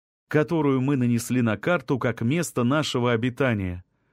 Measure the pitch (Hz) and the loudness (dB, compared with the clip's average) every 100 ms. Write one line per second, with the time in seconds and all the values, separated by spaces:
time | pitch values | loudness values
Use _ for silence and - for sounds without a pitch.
0 | _ _ - 151 151 170 143 135 131 143 | _ _ -2 0 0 0 2 2 2 2
1 | 123 120 - 127 117 101 - 175 - 135 | 2 0 0 0 2 0 0 -2 -2 -2
2 | 127 117 117 160 160 - 120 151 147 127 | -2 -2 -2 -2 -2 -2 0 0 0 -2
3 | 120 117 123 123 135 107 95 90 - _ | 0 0 0 0 0 0 -2 -6 -12 _
4 | _ | _